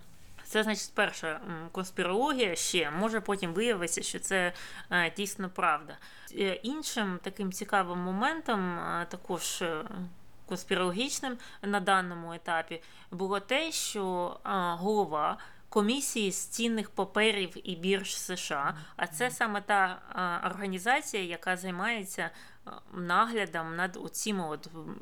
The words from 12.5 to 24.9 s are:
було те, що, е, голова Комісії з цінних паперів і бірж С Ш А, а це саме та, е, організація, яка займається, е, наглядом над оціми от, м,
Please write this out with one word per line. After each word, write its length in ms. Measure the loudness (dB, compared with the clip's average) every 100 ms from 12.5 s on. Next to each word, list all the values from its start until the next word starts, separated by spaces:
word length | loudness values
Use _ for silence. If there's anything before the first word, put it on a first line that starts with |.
| 0 0 -6 -10 -18 -12
було 300 | -4 0 0
те, 320 | 2 2 2
що, 640 | -2 -2 -2 0 0 0 -4
е, 40 | -2 0 2
голова 680 | 2 2 4 4 2 2 0 -6 -18 0
Комісії 640 | 4 4 4 0 2 2
з 140 | 0 -4
цінних 440 | 0 0 0 -2
паперів 800 | -2 0 4 4 4 -2 -6 -8
і 80 | -2
бірж 400 | 2 2 2 -4
С 200 | -4 -4
Ш 180 | -2
А, 200 | 0 0 -2 -8 -4
а 100 | -4
це 240 | 0 0
саме 300 | 2 0 0
та, 380 | 4 6 6 2 -8 -2 0 0
е, 40 | 0
організація, 760 | -2 -2 0 4 2 2 -2
яка 340 | -2 -4 -2 -2
займається, 640 | -2 -2 -2 -2 -4 -4 -4 -4 -16 -16 -14
е, 40 | -14 -12
наглядом 840 | -6 2 4 4 2 0 -2 -4 -2
над 200 | -2 -4
оціми 520 | -8 -4 -2 0 0
от, 180 | -4 -8
м, 220 | -10 -10